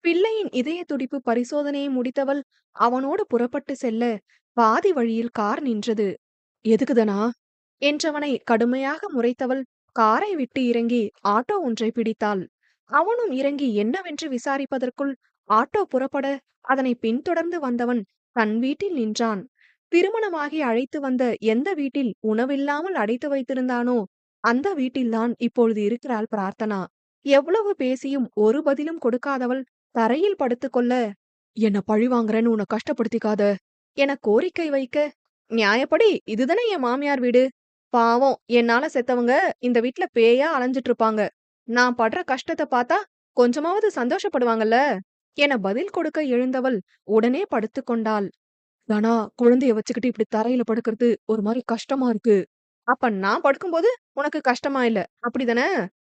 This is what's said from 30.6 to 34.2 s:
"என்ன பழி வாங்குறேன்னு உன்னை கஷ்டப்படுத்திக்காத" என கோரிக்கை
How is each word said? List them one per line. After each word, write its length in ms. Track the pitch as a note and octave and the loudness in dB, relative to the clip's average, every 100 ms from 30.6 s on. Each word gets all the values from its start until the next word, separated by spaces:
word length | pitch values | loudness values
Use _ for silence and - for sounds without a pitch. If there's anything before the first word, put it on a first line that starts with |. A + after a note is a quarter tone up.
| C4+ B3+ B3 B3+ A3+ G3+ _ _ _ - | -2 0 0 0 -2 -6 _ _ _ -2
"என்ன 240 | G#3+ G3 | 0 0
பழி 280 | F#3+ G#3+ A#3 | 0 2 2
வாங்குறேன்னு 380 | B3 A3+ A3 A#3 | 2 2 2 2
உன்னை 180 | A3+ | 0
கஷ்டப்படுத்திக்காத" 880 | G3 A3+ - D4 A3 A3+ A3 G#3 G3+ G3 _ _ _ - | 0 -4 -4 -4 -2 -2 -2 2 2 0 _ _ _ -2
என 180 | C#4 | -2
கோரிக்கை 560 | C#4 | 0